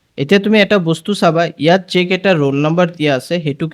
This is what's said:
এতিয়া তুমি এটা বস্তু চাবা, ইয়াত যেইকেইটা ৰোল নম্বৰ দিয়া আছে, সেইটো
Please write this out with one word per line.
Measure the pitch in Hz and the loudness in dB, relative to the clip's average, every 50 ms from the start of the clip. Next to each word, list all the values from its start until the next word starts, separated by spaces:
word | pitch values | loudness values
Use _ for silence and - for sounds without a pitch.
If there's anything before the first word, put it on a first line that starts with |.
| _ _ _ - | _ _ _ -8
এতিয়া | 139 143 196 202 202 | -2 0 2 2 2
তুমি | 214 220 214 196 | 2 2 2 2
এটা | - 208 196 170 165 | 2 2 0 0 0
বস্তু | 165 - - - 202 - | -2 -2 -4 -6 -4 0
চাবা, | 208 170 160 165 170 156 - - 139 | 0 2 2 0 -2 -2 -4 -2 2
ইয়াত | 160 180 196 180 - | 2 2 2 0 -2
যেইকেইটা | - 180 180 180 190 185 190 196 185 156 | -2 -2 0 0 -2 -2 0 0 2 2
ৰোল | 143 139 135 143 147 | 0 0 0 0 0
নম্বৰ | 151 165 175 180 165 170 - | 0 0 0 0 0 -2 -2
দিয়া | 151 147 139 127 | -2 -2 -2 -2
আছে, | - - 170 175 151 | -4 -6 -6 -4 -4
সেইটো | 147 139 - 165 160 | -6 -6 -4 -6 -6